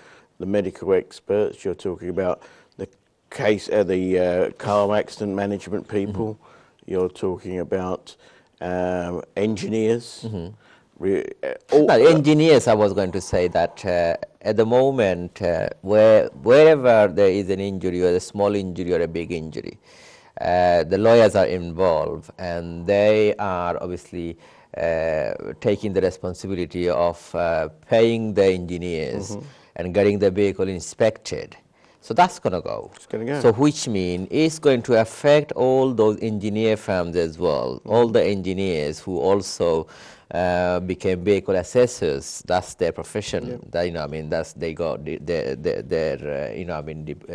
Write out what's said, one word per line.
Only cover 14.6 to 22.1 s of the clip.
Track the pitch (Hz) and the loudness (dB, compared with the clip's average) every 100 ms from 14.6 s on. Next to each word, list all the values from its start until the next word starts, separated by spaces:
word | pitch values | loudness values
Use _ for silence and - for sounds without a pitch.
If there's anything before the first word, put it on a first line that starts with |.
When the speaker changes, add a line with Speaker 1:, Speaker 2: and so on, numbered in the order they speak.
Speaker 2:
moment, | 113 123 135 135 101 87 90 - | 4 4 4 2 0 0 -6 -4
uh, | 90 82 50 - | -2 -2 -4 -8
where, | 95 107 110 107 60 65 | 2 6 8 8 4 -2
wherever | 107 135 156 151 127 113 104 | 4 8 8 6 6 6 4
there | 85 98 | 4 2
is | 95 92 | 2 -2
an | 95 | -4
injury, | 101 95 92 90 | -4 -4 -4 0
or | 90 90 | 2 2
a | |
small | - 104 101 | -2 -2 0
injury | 101 95 87 87 | 0 -4 -6 -2
or | 87 | -2
a | 85 | -2
big | 85 82 | -4 -6
injury, | 85 80 - 50 - _ - - - _ - | -8 -8 -12 -14 -16 _ -20 -20 -20 _ -8
uh, | - 90 90 87 | -2 2 4 4
the | 78 95 | 2 2
lawyers | 113 117 107 95 | 6 8 6 4
are | 90 | 2
involved, | 90 85 82 92 78 78 | -2 -6 -2 0 0 -2